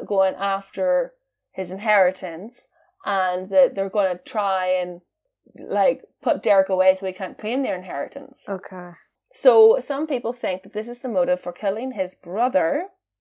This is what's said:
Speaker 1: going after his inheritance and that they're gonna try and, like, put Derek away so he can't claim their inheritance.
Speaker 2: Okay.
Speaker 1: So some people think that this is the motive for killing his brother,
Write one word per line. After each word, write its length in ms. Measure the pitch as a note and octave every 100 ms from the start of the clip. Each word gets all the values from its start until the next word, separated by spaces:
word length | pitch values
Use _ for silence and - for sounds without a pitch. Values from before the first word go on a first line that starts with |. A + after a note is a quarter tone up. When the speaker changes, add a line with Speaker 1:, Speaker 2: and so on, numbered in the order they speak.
| F#3+
Speaker 1:
going 280 | G3+ F#3+
after 760 | - G3 G3 - - F#3 F3+ F3 _ _ _ _
his 180 | - F3+
inheritance 960 | F#3+ G#3+ G#3 F#3 F#3 F3+ E3 G#3+ - - _ _ _
and 440 | - G3 F#3 F3+ F#3
that 260 | F#3+ F3+ -
they're 120 | G3
gonna 300 | G#3+ F#3+ F3+
try 480 | - A3 G3+ F#3+ F#3
and, 360 | F#3 F3+ F3 _ _ _ _ _
like, 480 | - - G3+ F#3+ E3+ - _
put 220 | - G3
Derek 260 | A3 G3 F#3+
away 280 | F#3 F#3 F#3+
so 100 | F#3+
he 60 |
can't 260 | F#3 F#3+ -
claim 240 | G#3+ B3+
their 140 | B3+ F3+
inheritance. 680 | F#3 C#3+ C#3 - - - -
Speaker 2:
Okay. 420 | F#3+ - F#3 F3+ E3+ _ _ _
Speaker 1:
So 440 | - C4+ A3+ A3 A3
some 280 | - C#4 D#4
people 260 | C4 A#3
think 300 | B3 G#3+ F#3
that 100 | F#3
this 160 | G#3 A3
is 120 | A#3+
the 80 | B3+
motive 320 | G3+ F3 F3+
for 120 | F3+
killing 400 | F3 G3+ G#3+ C4
his 220 | G#3+ F#3
brother, 720 | - F3 F#3+ B3 G3 E3 C4+ F#4+ _ _ _